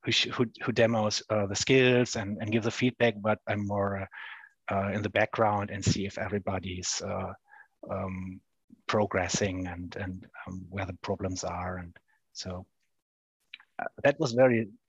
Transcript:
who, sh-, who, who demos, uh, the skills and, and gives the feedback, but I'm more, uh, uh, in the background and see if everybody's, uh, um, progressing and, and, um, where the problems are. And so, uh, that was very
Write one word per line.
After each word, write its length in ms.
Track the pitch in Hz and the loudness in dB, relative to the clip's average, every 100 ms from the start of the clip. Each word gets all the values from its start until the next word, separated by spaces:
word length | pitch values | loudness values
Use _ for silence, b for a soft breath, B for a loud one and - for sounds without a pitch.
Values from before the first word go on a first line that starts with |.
who, 80 | - | 0
sh-, 160 | 113 - | 0 0
who, 140 | - 120 - | 0 -2 -2
who 100 | - | -4
demos, 500 | 113 113 117 107 - - | 4 4 4 0 -2 0
uh, 160 | 107 101 | 0 0
the 100 | 98 | -2
skills 600 | - 135 127 123 123 113 | 4 6 8 6 4 0
and, 220 | 101 104 | -4 -4
and 100 | 107 | 0
gives 120 | 113 | 2
the 60 | 113 | 0
feedback, 440 | - 127 117 117 104 | 2 0 4 2 2
but 180 | 101 107 - | -2 -2 -2
I'm 180 | 104 101 | -4 -2
more, 320 | 101 98 98 95 B B B B B - | 0 0 -2 -8 B B B B B -4
uh, 40 | |
uh, 160 | 98 98 | -2 0
in 100 | 101 | -2
the 80 | 104 | 0
background 600 | 101 - - 110 104 101 | 2 0 2 2 2 -2
and 140 | 101 | -2
see 220 | 95 - 98 | 0 0 -2
if 100 | - | -4
everybody's, 840 | 95 104 98 95 90 90 90 - | -4 -4 -2 -4 -4 -8 -6 -4
uh, 300 | 98 92 92 92 _ B B _ - | -4 -4 -6 -10 _ B B _ -8
um, 480 | 95 95 95 92 92 _ _ _ - - | -6 -4 -6 -8 -12 _ _ _ -20 -2
progressing 800 | 110 104 101 90 - 101 92 90 | 2 2 0 0 0 0 -2 -6
and, 300 | 87 87 - | -6 -10 -8
and, 300 | 98 92 - - - | -8 -8 -12 -16 -12
um, 180 | 95 92 | -12 -10
where 160 | 98 | -8
the 120 | 92 90 | -6 -8
problems 420 | - 98 95 92 | -6 -2 -2 -4
are. 340 | 92 87 87 90 | -4 -4 -6 -6
And 180 | 87 - _ _ _ | -10 -16 _ _ _
so, 320 | - - 90 95 _ _ _ _ _ _ _ _ - - _ | -12 -8 -8 -12 _ _ _ _ _ _ _ _ -20 -20 _
uh, 40 | - - | -8 2
that 140 | 139 139 | 2 2
was 120 | 147 | 0
very 360 | 120 131 117 107 226 | 6 6 6 0 -8